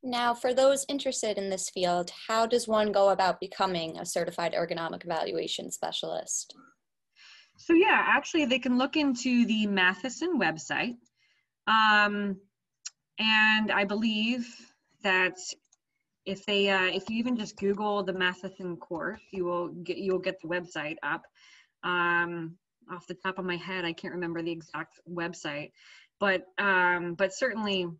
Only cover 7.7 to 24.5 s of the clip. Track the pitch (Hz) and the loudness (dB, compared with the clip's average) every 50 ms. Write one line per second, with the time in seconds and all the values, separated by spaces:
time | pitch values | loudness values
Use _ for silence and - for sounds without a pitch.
7.7 | 339 330 381 440 285 247 - - 220 262 285 - - 330 302 240 254 262 247 262 | 6 6 8 6 6 4 4 4 2 2 0 0 0 0 2 2 0 0 0 0
8.7 | 247 247 254 285 - 311 302 277 262 240 - 254 247 240 233 196 220 220 214 208 | 2 2 2 2 2 2 2 2 0 0 0 2 4 4 4 4 2 0 0 0
9.7 | 202 190 185 180 190 - - 262 240 - 311 359 359 262 196 160 156 160 - - | 2 4 4 4 2 0 -6 -8 -6 -4 -4 -2 0 2 2 0 0 -4 -6 -6
10.7 | 151 - 147 240 240 - _ _ _ _ _ _ _ _ _ _ _ _ _ - | -4 -2 -2 -4 -6 -10 _ _ _ _ _ _ _ _ _ _ _ _ _ 2
11.7 | 220 220 220 214 214 208 208 208 208 202 202 202 196 196 _ _ _ _ _ _ | 4 4 6 6 6 6 6 4 2 0 -2 -2 -4 -6 _ _ _ _ _ _
12.7 | _ _ _ - _ _ _ _ _ - 220 220 220 214 214 220 214 214 214 208 | _ _ _ -18 _ _ _ _ _ -4 0 2 4 4 6 6 4 4 2 0
13.7 | - 196 202 196 208 208 220 226 214 214 220 226 247 254 233 - - - - - | 0 0 0 0 0 0 0 0 0 0 0 -2 -2 -4 -6 -8 -12 -20 -20 -20
14.7 | _ _ _ _ _ _ - 202 190 185 185 185 180 - - - - _ _ _ | _ _ _ _ _ _ -2 0 2 2 2 0 -2 -4 -12 -14 -14 _ _ _
15.7 | _ _ _ _ _ _ _ _ _ _ _ - 196 190 - - 208 202 202 196 | _ _ _ _ _ _ _ _ _ _ _ -8 -8 -8 -4 -2 0 2 2 4
16.7 | 196 190 185 185 175 190 190 - 220 226 233 247 254 226 214 175 - - 196 196 | 2 2 2 0 0 -2 -4 -4 -4 -2 -2 -2 -2 -2 -4 -6 -8 -2 0 0
17.7 | 202 202 208 208 208 202 196 180 185 185 185 180 180 180 - 190 185 _ 190 180 | 0 0 0 0 0 0 0 -2 -2 0 0 0 -2 -2 -10 -14 -12 _ -8 -8
18.7 | 175 165 - - 175 160 156 165 208 220 - _ - 196 180 175 175 175 175 160 | -8 -10 -8 -8 -8 -6 -4 -6 -6 -8 -14 _ -6 -4 -4 -2 -2 -4 -4 -6
19.7 | 143 175 175 170 180 170 196 196 185 185 185 185 185 190 - 160 175 180 180 165 | -8 -12 -8 -8 -8 -6 -2 -2 -2 -2 -2 -4 -6 -6 -8 -6 -6 -6 -6 -6
20.7 | - 160 147 151 165 160 - 143 156 165 _ - _ _ _ - - - _ _ | -8 -8 -8 -8 -8 -6 -4 -4 -4 -4 _ -14 _ _ _ -20 -20 -20 _ _
21.7 | _ _ - 185 180 180 175 175 170 175 170 170 175 170 165 165 170 _ _ _ | _ _ -4 -2 0 2 2 4 4 2 2 0 -2 -6 -6 -8 -10 _ _ _
22.7 | _ _ _ - 180 175 165 - 180 180 _ 190 185 190 185 185 175 175 170 175 | _ _ _ -14 -14 -14 -12 -14 -16 -8 _ -6 -6 -4 -4 -4 -4 -6 -6 -8
23.7 | 185 185 175 170 165 - - - 160 175 180 165 170 165 165 170 | -8 -6 -4 -6 -6 -6 -10 -10 -6 -6 -6 -4 -4 -4 -4 -6